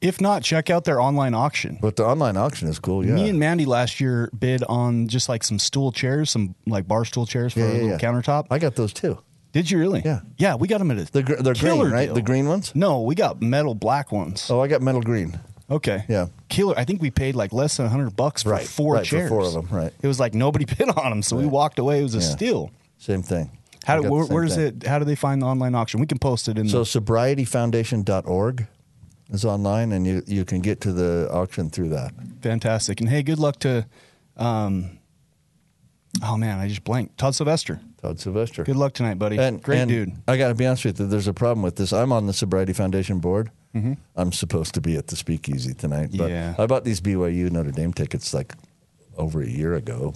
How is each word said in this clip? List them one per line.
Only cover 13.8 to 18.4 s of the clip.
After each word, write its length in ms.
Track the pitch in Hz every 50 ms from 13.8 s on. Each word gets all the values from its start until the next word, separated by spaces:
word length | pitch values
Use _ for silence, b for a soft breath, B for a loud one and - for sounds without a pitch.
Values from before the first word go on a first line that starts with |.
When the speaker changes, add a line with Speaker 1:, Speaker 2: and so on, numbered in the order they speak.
| 95 110 131 143 135 -
Speaker 1:
ones. 340 | 113 104 85 76 98 - - -
Speaker 2:
Oh, 100 | 120 123
I 80 | 135 139
got 140 | 151 131
metal 180 | 127 131 127 123
green. 400 | 113 113 120 107 87 80 85 85 - - - - - -
Speaker 1:
Okay. 340 | 143 156 - - 101 95 107
Speaker 2:
Yeah. 200 | - 113 98 87 90 - - - -
Speaker 1:
Killer. 240 | - 180 202 190 156
I 80 | - 123
think 160 | 123 202 180
we 100 | 160 135
paid, 240 | - - 135 135 127
like, 200 | 123 101 95 104
less 240 | 123 143 156 - -
than 80 | 127
a 20 | 110
hundred 260 | 117 139 139 113 95
bucks 280 | - 127 - - -